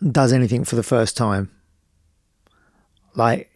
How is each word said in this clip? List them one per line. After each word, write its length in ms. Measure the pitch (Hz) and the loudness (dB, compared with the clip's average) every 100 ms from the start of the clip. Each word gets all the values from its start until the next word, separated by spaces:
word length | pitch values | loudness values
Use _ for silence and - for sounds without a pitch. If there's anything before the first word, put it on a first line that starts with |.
| 185 | -2
does 220 | 127 131 | 2 4
anything 320 | 127 120 120 135 | 4 2 0 -2
for 120 | 117 | -4
the 60 | |
first 340 | 110 123 110 - | 0 0 0 -2
time, 340 | 113 98 98 - _ _ _ _ _ _ _ _ _ _ _ _ _ _ _ - | -2 -2 -4 -12 _ _ _ _ _ _ _ _ _ _ _ _ _ _ _ -2
like, 360 | 117 - - | 0 0 -6